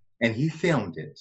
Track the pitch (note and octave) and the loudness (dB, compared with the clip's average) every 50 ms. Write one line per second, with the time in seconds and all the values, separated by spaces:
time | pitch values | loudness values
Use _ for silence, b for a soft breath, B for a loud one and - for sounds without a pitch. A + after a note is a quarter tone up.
0 | _ _ _ - A#2 A2+ G#2+ A2+ D3 D#3+ - - - F3 D#3 B2+ G2+ F#2 E2 D#2+ | _ _ _ -2 0 0 2 0 0 0 0 0 2 2 2 2 0 -2 -6 -8
1 | D#2+ - - - | -10 -12 -14 -20